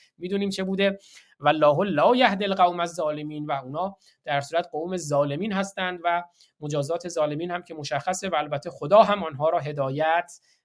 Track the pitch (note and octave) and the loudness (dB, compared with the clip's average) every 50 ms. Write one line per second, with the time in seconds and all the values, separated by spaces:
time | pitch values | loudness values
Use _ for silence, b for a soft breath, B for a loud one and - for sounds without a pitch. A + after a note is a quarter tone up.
0 | b b b - E3 F3+ G3 G3+ G3+ G3+ G3 G3 F#3+ F#3+ F#3+ F#3+ G3 G3 G3 G3 | b b b -10 -8 -4 -2 -2 -2 -2 -2 -4 -4 -2 0 2 2 2 0 -2
1 | B B B B B B B B C#3 D3 D#3 D#3 D3+ D3 D3 D3+ G3 G#3 E3+ C#3+ | B B B B B B B B 2 2 4 6 6 6 6 4 2 0 2 4
2 | D#3 G3+ B3 B3 - G#3+ G3 F#3+ G#3 G3 F#3+ F#3+ F#3 F3 F3 F3 E3+ E3+ E3 E3+ | 4 6 6 6 4 4 4 2 0 0 2 4 4 4 4 2 -4 -4 -2 -2
3 | E3 D3+ D3+ D3+ D3+ D3+ D3+ D3+ D3+ D3+ D3 C#3 C3 B2+ C#3 D#3 F3+ G3 G3 b | -2 -2 -2 -4 -6 -8 -8 -8 -6 -4 -6 -6 -6 -8 -6 -4 -6 -6 -6 b
4 | b b b b - D#3 D3 C#3+ C#3 - D#3 E3 F3 - - D3+ E3 F3+ F#3 F3+ | b b b b -6 -4 -2 -2 -2 -2 -2 -2 -2 -2 -6 -8 -6 -4 -6 -6
5 | D#3+ D3 C#3+ C#3 C#3+ C#3+ C#3+ D3 F#3+ A3+ G3 F#3+ G3 F#3+ - - F#3 F3+ F3+ F3 | -4 -2 0 0 2 0 0 -4 -4 -4 -2 -4 -4 -4 -4 -6 -4 -4 -4 -2
6 | E3 F3 E3+ F3 F3 - b b b b b - D3+ D3 D3 D3 C#3+ C3+ E3 F3 | -2 0 0 0 -2 -6 b b b b b -12 -8 -4 -2 -2 -2 -2 -4 -4
7 | - F3+ E3+ E3 D3+ D3 D3 D3 E3 F3+ F3 F3 F3 - E3 D#3 C#3+ C#3 D3+ C#3 | -6 -6 -2 0 0 0 0 -4 -6 -4 -6 -6 -8 -10 -14 -10 -8 -4 -4 -4
8 | - - F#3 - - F#3+ E3+ D3+ D3+ D3 D3 C#3 - F3 D#3+ - D3+ D3 F#3 G#3+ | -2 -2 -4 -4 -4 -2 -2 -2 -2 -2 -4 -8 -8 -8 -12 -8 -2 4 6 8
9 | A3 G3+ G#3 G3+ F3 D#3+ D3 B2+ D3 D#3+ E3+ E3+ C#3 D3 D3+ D3 C#3 C3+ C3+ D3 | 8 6 4 0 -2 -6 -4 0 0 2 2 2 -2 -2 -4 -4 -4 -2 -2 0
10 | D#3 D#3+ E3 E3+ F3 E3+ - - _ _ _ _ _ | 2 2 2 2 0 -4 -10 -20 _ _ _ _ _